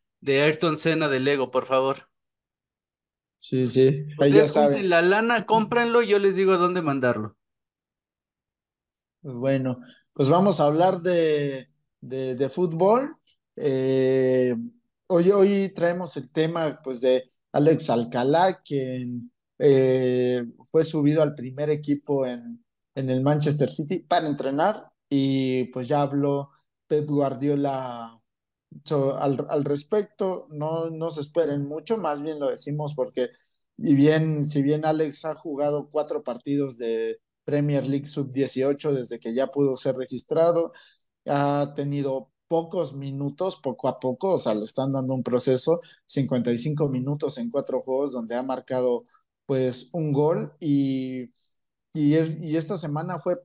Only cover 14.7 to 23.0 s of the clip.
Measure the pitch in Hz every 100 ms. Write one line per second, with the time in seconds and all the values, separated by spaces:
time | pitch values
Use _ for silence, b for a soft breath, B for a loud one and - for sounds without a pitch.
14.7 | - _ _ - 175 175 202 196 196 196
15.7 | - 170 175 170 147 123 160 160 170 156
16.7 | - 131 120 127 127 - _ _ 139 151
17.7 | 156 - 117 117 123 131 160 190 180 -
18.7 | 139 131 127 123 123 120 _ _ - 151
19.7 | 135 131 131 127 127 123 123 120 - _
20.7 | 160 160 156 147 156 151 147 127 131 151
21.7 | 151 147 143 - 143 127 120 120 117 _
22.7 | _ _ 135